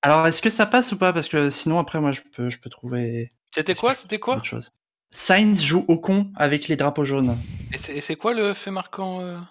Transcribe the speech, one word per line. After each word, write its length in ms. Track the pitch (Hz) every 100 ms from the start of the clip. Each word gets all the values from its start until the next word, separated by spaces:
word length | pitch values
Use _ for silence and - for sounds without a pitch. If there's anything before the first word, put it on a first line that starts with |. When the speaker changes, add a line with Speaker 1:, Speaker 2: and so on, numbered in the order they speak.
Speaker 1:
Alors, 240 | 143 156 165
est-ce 140 | 160
que 80 | 226
ça 160 | 220 214
passe 260 | 240 247
ou 60 | 196
pas ? 160 | 185
Parce 140 | 170 156
que 200 | 156 143
sinon, 300 | 135 - 165
après, 200 | 151 160
moi, 120 | 147
je 100 | 131 _
peux, 160 | - 123
je 100 | 120
peux 100 | -
trouver 640 | - 123 123 120 117 117 _ _
Speaker 2:
C'était 220 | - 156 180
quoi, 200 | 233 262
c'était 240 | - 214
quoi ? 160 | - 262
Speaker 1:
autre 80 | -
chose. 280 | 117 120 _ _ _ _
Sainz 500 | - - 185 214 196
joue 220 | 143 170 -
Ocon 440 | 165 - 196 202 -
avec 320 | 147 147 147
les 80 | 156
drapeaux 300 | 139 143 139
jaunes. 320 | 139 131 120 - - -
Speaker 2:
Et 40 | -
c'est, 180 | - 143
et 60 |
c'est 140 | - 156
quoi 180 | 214
le 200 | 233 202
fait 180 | 196 -
marquant, 500 | 190 - - 190 185
euh ? 180 | 180 175 175